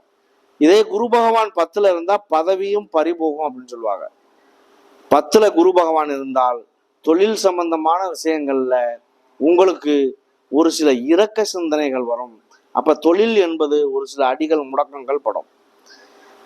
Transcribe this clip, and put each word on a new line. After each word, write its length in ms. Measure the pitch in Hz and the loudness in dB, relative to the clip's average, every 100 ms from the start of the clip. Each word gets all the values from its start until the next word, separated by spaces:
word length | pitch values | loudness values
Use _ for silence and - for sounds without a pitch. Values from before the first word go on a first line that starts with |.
| _ _ _ _ _ - | _ _ _ _ _ 0
இதே 180 | 151 208 | 4 4
குரு 240 | 214 202 233 | 2 -2 0
பகவான் 420 | 233 226 226 214 | 2 2 2 0
பத்துல 360 | 175 165 208 202 | -2 -4 0 0
இருந்தா 360 | 175 170 202 - | 0 -2 -4 0
பதவியும் 580 | 160 170 190 196 208 202 | -2 0 -2 -2 -4 -2
பறிபோகும் 540 | 160 156 170 160 147 151 | -2 -2 -2 -4 -4 -8
அப்படின்னு 260 | 127 123 | -10 -16
சொல்லுவாங்க. 300 | 120 110 95 69 _ _ _ _ _ _ _ _ _ - | -8 -6 -6 -10 _ _ _ _ _ _ _ _ _ 0
பத்துல 340 | 139 143 220 214 | 0 4 4 4
குரு 200 | 165 180 | 4 4
பகவான் 360 | 175 165 160 151 | 4 2 0 -2
இருந்தால் 500 | 139 135 131 127 120 - _ _ _ | -6 -4 0 0 -2 -10 _ _ _
தொழில் 320 | 156 165 208 214 | 0 2 2 2
சம்பந்தமான 640 | 190 175 170 160 160 175 190 | 0 0 -2 -2 0 -2 -2
விஷயங்கள்ல 680 | 156 160 156 139 135 127 127 120 117 _ _ _ - | -6 -4 -4 -2 -2 0 -2 -2 -8 _ _ _ -4
உங்களுக்கு 540 | 143 175 190 165 147 143 135 131 _ _ - | 2 4 4 2 -2 0 0 -4 _ _ -4
ஒரு 180 | 139 165 | 2 2
சில 200 | 160 151 127 131 | 2 0 0 2
இரக்க 380 | 170 214 220 | 2 2 0
சிந்தனைகள் 580 | 202 180 165 151 147 131 | -4 -4 -4 -2 -2 -4
வரும். 320 | 120 117 123 110 _ _ _ | -6 -6 -8 -18 _ _ _
அப்ப 200 | - 156 | -2 0
தொழில் 420 | 151 160 185 226 214 | 2 2 2 2 2
என்பது 400 | 175 160 151 147 143 | 0 -2 -2 0 0
ஒரு 140 | 135 135 | -4 -8
சில 160 | 139 131 | -2 -2
அடிகள் 420 | 131 156 156 135 | -2 -2 -2 -2
முடக்கங்கள் 540 | 135 143 143 127 143 113 | -4 -4 -6 -6 -4 -4
படும். 220 | 92 - _ _ _ _ - _ _ _ _ | -6 -10 _ _ _ _ -20 _ _ _ _